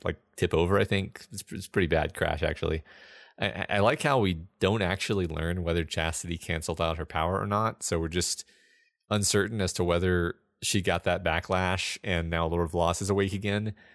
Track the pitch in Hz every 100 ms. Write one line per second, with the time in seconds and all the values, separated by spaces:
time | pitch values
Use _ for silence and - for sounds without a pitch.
0 | 87 85 _ - - 80 87 98 101 98
1 | 98 - - 101 - - - - 85 80
2 | 80 - 80 78 78 - 80 80 - -
3 | - - - - 101 - - 101 107 147
4 | 147 135 98 82 87 - 95 110 90 98
5 | - 101 87 78 82 90 85 85 80 -
6 | 80 - 87 85 - 82 - 82 82 80
7 | - - 82 95 101 104 110 - - 85
8 | 82 87 - - - _ _ _ _ _
9 | - 104 98 104 98 113 92 - 87 85
10 | 92 90 85 - _ _ - 104 90 87
11 | - 90 87 80 - 92 92 95 - -
12 | 104 87 82 82 82 85 85 87 85 87
13 | 98 101 98 98 104 104 107 101 -